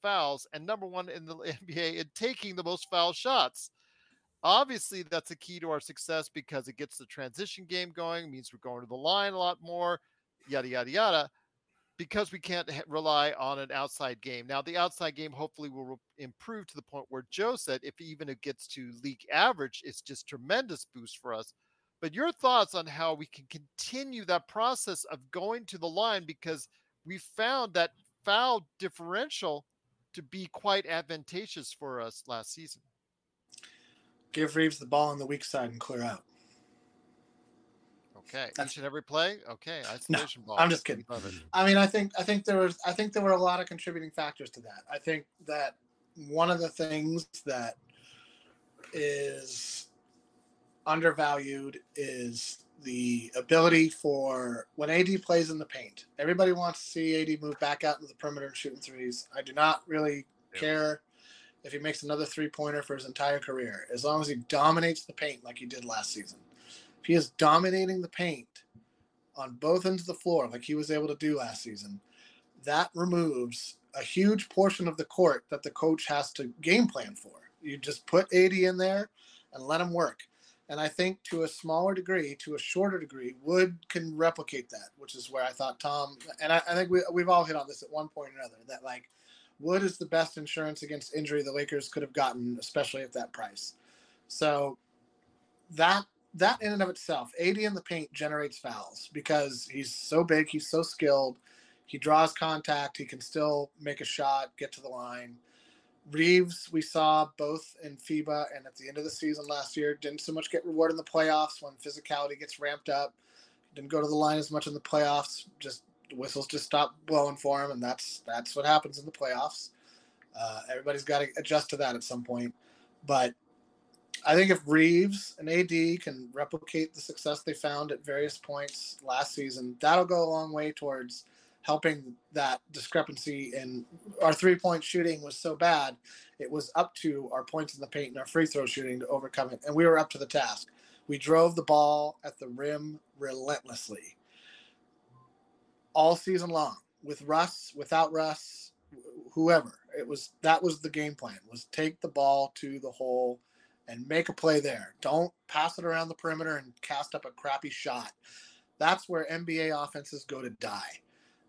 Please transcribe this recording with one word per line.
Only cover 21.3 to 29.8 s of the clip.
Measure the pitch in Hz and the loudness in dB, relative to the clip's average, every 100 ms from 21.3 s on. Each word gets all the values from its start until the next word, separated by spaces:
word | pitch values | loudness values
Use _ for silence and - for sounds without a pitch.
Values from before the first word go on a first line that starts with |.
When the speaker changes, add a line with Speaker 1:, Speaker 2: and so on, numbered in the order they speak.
Speaker 1:
us. | 110 110 - _ _ _ _ | -8 -10 -18 _ _ _ _
But | 160 | -8
your | 175 330 | -4 -4
thoughts | - 262 247 254 185 | 0 4 4 4 0
on | 160 | -8
how | 147 165 | -4 -2
we | 151 156 | -4 -8
can | - 135 | -18 -18
continue | 156 143 - - 254 277 240 180 | -18 -16 -12 -10 -8 -8 -8 0
that | 175 - | 0 0
process | 214 233 254 - 175 | 0 0 0 -4 -6
of | - 147 131 | -8 -12 _
going | 180 196 233 208 | -6 -4 -6 -8
to | 185 | -8
the | 165 | -4
line, | 170 226 202 | 0 0 0
because | 160 156 170 156 - _ _ _ | -4 -10 -8 -8 -8 _ _ _
we | 160 185 | -14 -14
found | - - 226 269 226 | -10 -2 0 0 0
that | 175 170 _ _ _ | 2 0 _ _ _
foul | - 208 254 226 156 - | 2 4 4 2 -2 -10
differential | 185 - 170 196 285 - 180 147 - _ | -10 -8 -6 -4 -4 -4 -4 -4 -8 _